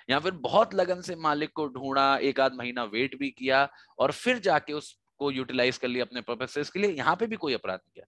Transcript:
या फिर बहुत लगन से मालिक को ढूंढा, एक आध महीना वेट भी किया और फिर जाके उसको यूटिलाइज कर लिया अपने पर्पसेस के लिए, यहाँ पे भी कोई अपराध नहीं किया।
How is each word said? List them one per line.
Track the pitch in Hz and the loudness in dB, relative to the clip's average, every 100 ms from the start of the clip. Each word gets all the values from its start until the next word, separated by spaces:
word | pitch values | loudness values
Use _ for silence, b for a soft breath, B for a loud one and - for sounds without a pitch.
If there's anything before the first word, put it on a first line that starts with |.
| B | B
या | 135 | 0
फिर | 185 | 0
बहुत | 180 120 175 220 | -4 2 4 4
लगन | 190 180 180 | 2 0 0
से | 180 165 | -6 -2
मालिक | 160 147 151 | 0 0 -2
को | - 147 | -4 -6
ढूंढा, | 127 135 139 139 135 | -4 -2 4 4 4
एक | 139 131 | 2 2
आध | 135 | 2
महीना | 127 120 123 | 0 -8 -6
वेट | 110 110 135 131 | -4 -2 -2 -2
भी | 139 | -8
किया | - 131 135 139 B B B | -4 2 4 2 B B B
और | 131 | 0
फिर | - 240 247 | 0 0 0
जाके | 185 151 - | 2 2 2
उसको | 147 - - _ - 143 | -8 -10 -20 _ -4 -2
यूटिलाइज | 131 131 127 127 123 | -2 -2 2 2 0
कर | 123 | -2
लिया | 123 | -2
अपने | 117 123 | -4 -6
पर्पसेस | 113 117 131 143 143 | -8 -6 -6 -4 -4
के | 185 | -2
लिए, | 202 | -2
यहाँ | 151 127 175 | 0 0 0
पे | 226 | 0
भी | 220 | -4
कोई | 151 | -2
अपराध | 117 98 92 | -2 -4 -8
नहीं | _ | _
किया। | - | -20